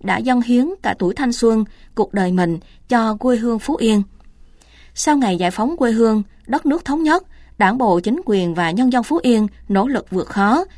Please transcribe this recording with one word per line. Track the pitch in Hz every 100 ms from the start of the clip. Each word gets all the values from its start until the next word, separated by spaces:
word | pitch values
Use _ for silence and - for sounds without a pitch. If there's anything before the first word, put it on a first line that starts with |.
đã | 196 185
dâng | 240 247
hiến | 240 247 294 381
cả | - -
tuổi | 180
thanh | 247 254
xuân, | 233 233 220 208 - - -
cuộc | 202
đời | 202 185
mình | 185 170 165 - - -
cho | 240 220 214
quê | 254 240
hương | 233 226
Phú | - -
Yên. | 226 208 196 - - - - - _ - -
Sau | - 311 285
ngày | 226 180
giải | 180
phóng | 175 233 339
quê | 240
hương, | 226 226 220 202 - -
đất | 254 294
nước | 330 -
thống | 294
nhất, | 311 349 - - - -
Đảng | 196 247
bộ, | 233 175
chính | 175 302 370
quyền | 196 175
và | 170 170
nhân | 190 254
dân | 247
Phú | 226 320
Yên | 254 220 214 - -
nỗ | 196 247
lực | 247 -
vượt | 185 -
khó, | 202 202 285 392